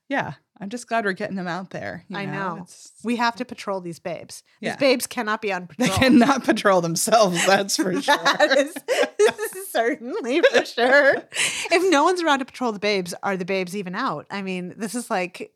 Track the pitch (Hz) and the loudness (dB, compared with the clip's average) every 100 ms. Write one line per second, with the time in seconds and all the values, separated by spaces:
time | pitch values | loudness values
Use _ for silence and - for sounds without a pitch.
0 | - 277 147 139 _ _ 202 240 - 226 | -6 -4 -4 -10 _ _ -12 -12 -4 -2
1 | 202 190 208 190 180 175 190 170 202 180 | -2 -4 -6 -6 -6 -8 -8 -10 -10 -10
2 | - 202 147 147 196 165 175 - - _ | -12 -10 -8 -6 -6 -8 -12 -20 -20 _
3 | 214 233 233 233 247 214 - 190 175 165 | -4 0 0 0 -6 -8 -8 -6 -8 -10
4 | 180 160 - - - _ 185 - 277 254 | -10 -10 -12 -18 -20 _ -8 0 2 2
5 | - - 214 220 208 185 180 - 262 285 | -2 -6 -4 -4 -4 -6 -8 -2 0 4
6 | 262 240 233 269 - 226 214 185 170 170 | 6 6 6 4 0 2 4 4 2 -2
7 | - 226 202 170 180 196 202 - 196 180 | 4 4 6 4 4 2 2 -2 0 0
8 | 247 294 277 269 294 269 285 - - 508 | 2 2 2 4 4 4 0 -4 -2 0
9 | 285 - 427 440 427 370 392 - 233 285 | 0 2 2 2 -6 -10 -6 -2 0 -2
10 | 240 403 247 294 508 254 - - 240 277 | -6 -8 -2 2 4 4 0 0 4 6
11 | 269 349 - - - - - 339 381 285 | 6 2 -2 -4 -4 -4 0 2 4 4
12 | 320 359 330 269 262 - 247 208 208 202 | 4 2 0 0 -2 -6 -4 -2 0 0
13 | 175 190 - 190 180 190 180 202 185 190 | -2 -6 -4 -4 -2 -4 -4 -6 -8 -6
14 | 254 151 - 202 190 185 180 - 208 240 | -4 -6 -8 -8 -6 -6 -8 -8 -8 -8
15 | 226 196 180 - 226 | -4 -4 -4 -8 -16